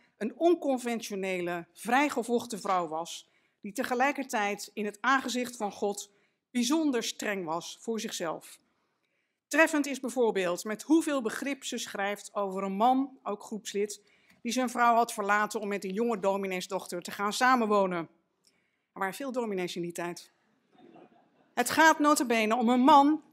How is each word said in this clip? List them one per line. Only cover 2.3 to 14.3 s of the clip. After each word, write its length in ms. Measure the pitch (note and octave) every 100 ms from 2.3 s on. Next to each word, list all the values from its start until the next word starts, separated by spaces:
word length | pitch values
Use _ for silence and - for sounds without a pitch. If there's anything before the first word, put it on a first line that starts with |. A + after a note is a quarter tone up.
| A#3+ A#3+ G#3
vrouw 280 | G3+ F#3 E3
was, 420 | D#3 E3+ - - _ _ _
die 100 | G#3
tegelijkertijd 1000 | G3 B3+ B3 C4+ C#4 C4+ A#3 G3+ G3+ -
in 120 | - G#3
het 120 | G#3
aangezicht 540 | A#3+ C4+ B3+ A#3+ B3 -
van 160 | G#3
God 400 | - G#3 - - _ _ _ _
bijzonder 520 | B3 A#3+ D#4 D#4 A#3+
streng 420 | G#3+ - A3 G3 E3+
was 320 | E3 E3 -
voor 180 | - A3+
zichzelf. 600 | G3+ - E3+ D#3 - - _ _ _ _ _ _ _ _ _
Treffend 380 | D4 D#4+ D4+ C#4
is 140 | C4+
bijvoorbeeld 640 | C4 C4+ A#3 F#3+ F3+ F3+
met 180 | A3 G#3+
hoeveel 400 | - D#4+ D#4 C#4
begrip 420 | A3 - C#4 C4+
ze 140 | - A#3+
schrijft 580 | A#3 G3+ G3 G3+ - G#3
over 280 | G3+ F#3+
een 120 | G3 G3
man, 440 | A#3 C4 C4+ -
ook 200 | - G3+
groepslid, 580 | - G#3+ - G3 G#3 - _ _ _